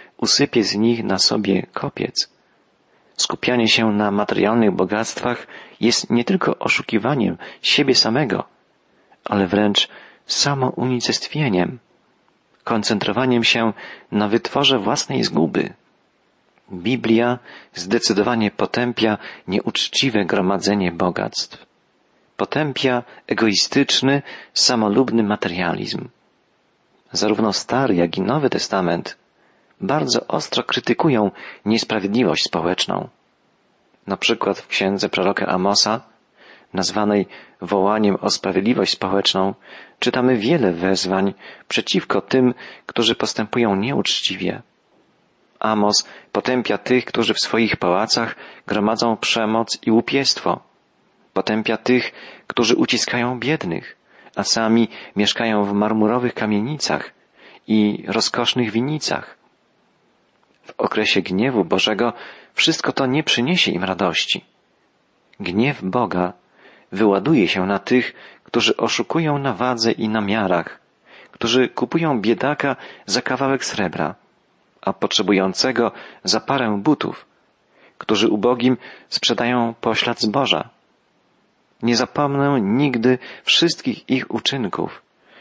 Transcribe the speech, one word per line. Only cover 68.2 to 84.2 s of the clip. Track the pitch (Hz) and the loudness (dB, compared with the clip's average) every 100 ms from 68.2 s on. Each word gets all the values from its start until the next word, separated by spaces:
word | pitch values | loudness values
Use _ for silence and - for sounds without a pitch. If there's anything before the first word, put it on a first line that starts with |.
| - - | -20 -20
którzy | - 120 110 - | -6 0 0 0
oszukują | 113 - 113 160 156 143 | -2 -2 -2 -2 0 0
na | 139 | -2
wadze | 98 127 117 113 | -2 -2 0 0
i | - 107 | 0 -2
na | 110 | -2
miarach, | 101 110 95 87 - - _ _ _ - - | 0 0 0 0 -2 -12 _ _ _ -20 -20
którzy | - 113 123 120 | -6 0 2 2
kupują | - 120 165 165 123 | 0 -2 0 0 0
biedaka | 101 113 135 147 143 127 - - - | 0 0 0 -2 -2 -4 -10 -16 -6
za | 101 | -4
kawałek | - 127 135 135 - | -2 -2 0 0 -2
srebra, | - 92 78 76 - _ _ _ _ _ _ | -4 -4 -2 -4 -6 _ _ _ _ _ _
a | - | -8
potrzebującego | - 104 - 98 95 95 92 131 123 113 - - - | -2 -2 0 2 2 2 0 0 2 0 -2 -14 -10
za | - - | -4 -2
parę | - 135 117 101 | -2 -2 0 0
butów, | 110 143 - - - _ _ _ _ _ - - | 0 0 -2 -8 -18 _ _ _ _ _ -20 -10
którzy | - 107 117 | -2 2 2
ubogim | 107 117 123 123 123 - - - | 2 2 2 2 0 -4 -20 -10
sprzedają | - - 113 120 123 117 113 | -4 -2 0 0 0 -2 -2
poślad | 117 107 117 120 | -2 -2 -2 -2
zboża. | 110 135 127 82 117 - _ _ _ _ _ _ _ _ _ _ | -2 0 0 -2 -4 -14 _ _ _ _ _ _ _ _ _ _
„Nie | 113 120 | 0 0
zapomnę | 127 - 147 139 143 135 | 0 -2 0 0 2 2
nigdy | 98 123 147 120 120 127 - - | 2 2 2 2 2 2 -2 -8
wszystkich | - - 170 - 135 104 - | 0 2 2 0 -4 -6 -2
ich | 131 | -2